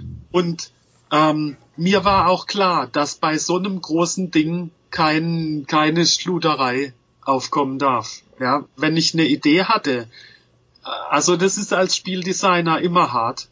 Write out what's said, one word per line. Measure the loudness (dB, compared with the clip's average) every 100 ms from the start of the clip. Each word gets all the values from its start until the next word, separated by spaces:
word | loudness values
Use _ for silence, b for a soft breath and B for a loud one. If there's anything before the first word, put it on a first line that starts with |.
| B B -2
Und, | 0 0 -4 -12 _ _ _ -2
ähm, | 2 2 2 -2 -8 _ -4
mir | 2 2
war | 4 4 4
auch | 2 -2
klar, | 0 2 2 -2
dass | -2 -4 -2
bei | -2 0
so | 0 -2
einem | -2 -6
großen | -4 0 0 -2 0
Ding | 0 0 -2 -6 _ _
kein, | -2 0 2 0 -2 -2 -6 -2
keine | 2 2 2 2
Schluderei | 0 -2 -2 0 0 -2 -2 -6 -10 _ _
aufkommen | -2 -2 0 -2 -2 0
darf. | 0 0 -4 -14 _ -6
Ja, | -2 -2 -4 -4
wenn | 0 2
ich | 0
eine | 2 2
Idee | 2 4 4
hatte, | 4 0 0 -4 -4 B B B B _ _ _ -12 -10 -2
also | 0 2 2
das | 2 0
ist | -2
als | 0 0 -2
Spieldesigner | -4 -6 -4 0 2 2 2 0
immer | 2 2 2
hart | 0 -2 -4 -14